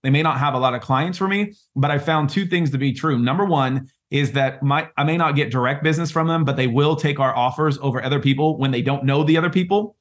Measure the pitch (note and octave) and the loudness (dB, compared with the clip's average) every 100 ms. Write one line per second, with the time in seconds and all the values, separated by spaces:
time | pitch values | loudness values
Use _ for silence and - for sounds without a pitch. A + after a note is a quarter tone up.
0 | C3 C#3+ D#3+ C3 C#3+ B2+ B2+ B2 - C3 | 0 2 2 0 -2 0 0 -2 -2 0
1 | E3 F3+ F#3+ G3 G#3 - _ C#3 C#3+ C#3+ | 0 -2 -2 0 -2 -8 _ -2 0 0
2 | D3+ D#3+ C#3+ G3 F3+ F3 D#3 C3 C#3 C3+ | 0 0 0 -2 -2 0 0 0 -2 -2
3 | D#3 B2 A#2+ F3 G3 D3+ C3 C3+ C3+ _ | -2 0 0 0 0 0 0 -2 -8 _
4 | _ C#3+ C#3+ C#3 C3 C3 C#3 D3 D#3+ - | _ -2 0 0 0 0 0 0 -2 -2
5 | D3+ E3+ D#3+ C#3+ A#2+ B2+ B2 C#3+ D3+ D#3+ | 0 2 2 2 0 0 0 0 0 0
6 | D#3+ D#3+ D#3+ E3 C#3+ C3 B2+ A#2+ D3 D#3+ | -2 0 0 0 0 0 0 2 2 2
7 | D3+ C#3+ C3 B2 B2 C3+ D#3 C3+ C#3 B2 | -2 0 0 0 -2 0 -2 0 -2 -2
8 | B2+ C#3 C#3 C3+ D#3 C3+ C3+ B2 A#2+ C#3+ | -2 0 2 2 0 0 -2 -2 -2 -2
9 | C3+ C#3 D#3 D#3+ E3+ F#3 F3+ G3+ G#3+ - | 0 2 2 2 2 0 0 0 -2 -10